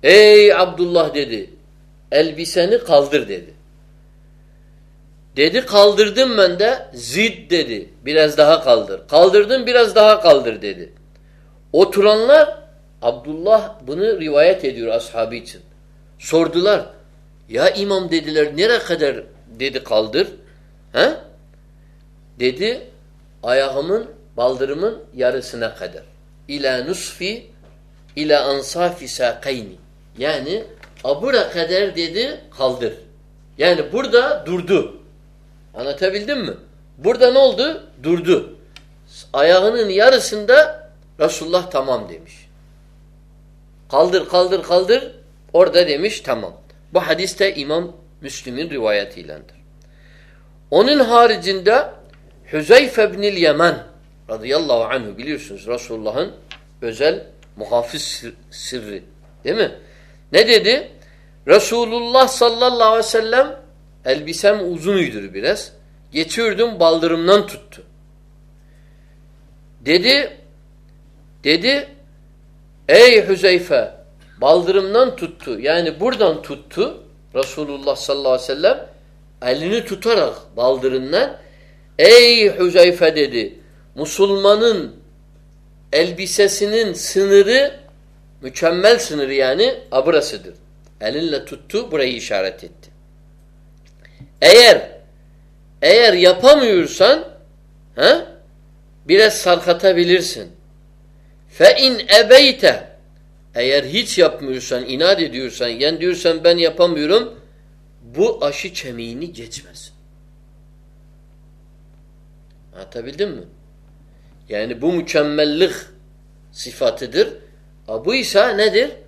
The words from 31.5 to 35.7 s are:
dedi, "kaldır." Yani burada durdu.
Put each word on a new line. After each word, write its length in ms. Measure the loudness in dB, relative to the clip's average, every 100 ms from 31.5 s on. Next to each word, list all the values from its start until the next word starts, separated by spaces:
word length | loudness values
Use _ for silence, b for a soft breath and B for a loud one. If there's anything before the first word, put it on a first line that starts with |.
| -6 -4 -2 -2 -4
dedi, 460 | -8 -6 -6 -8 -18 -6
"kaldır." 360 | -4 -4 -8 -10 -20 _ _ _ _ -2
Yani 340 | 0 0 -2
burada 520 | -6 0 0 0 -4 -6
durdu. 520 | -8 -2 -2 -2 -12 -20 _ _ _ _ _ _